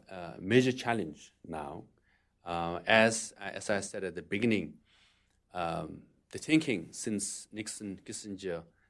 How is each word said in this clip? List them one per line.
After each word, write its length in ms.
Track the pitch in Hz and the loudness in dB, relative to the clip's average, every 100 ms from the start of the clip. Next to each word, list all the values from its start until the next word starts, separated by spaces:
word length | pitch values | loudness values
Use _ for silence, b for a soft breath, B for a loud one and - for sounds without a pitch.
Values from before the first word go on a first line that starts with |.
| - | -12
a 300 | 92 85 - | -12 -12 -8
major 320 | 95 123 127 | 6 6 6
challenge 640 | 127 123 113 80 73 - _ - | 2 -2 -2 -2 -8 -20 _ -10
now. 380 | 80 71 82 - _ _ _ _ _ | -8 -8 -10 -14 _ _ _ _ _
Uh, 380 | 87 85 85 85 - | -6 -4 -2 -2 6
as, 480 | 110 113 110 - - | 8 8 4 -6 -10
as 300 | 98 101 - | -10 -6 -2
I 120 | 101 | -2
said 220 | - 104 | -2 -6
at 120 | 92 | -6
the 80 | 85 | -6
beginning, 520 | 80 104 117 104 76 - _ _ _ _ _ _ _ | -4 2 4 4 2 -8 _ _ _ _ _ _ _
um, 460 | 90 85 82 80 - - _ _ | -4 -2 -2 -6 -10 -18 _ _
the 80 | - | -10
thinking 500 | - 160 160 117 - | 2 4 4 0 -4
since 580 | - 117 104 - - - | -8 -4 -2 -4 -8 -10
Nixon, 480 | 107 107 - 104 95 | -10 -8 -8 -8 -10
Kissinger 600 | - 107 107 95 95 82 82 _ | -10 -10 -8 -6 -4 -6 -8 _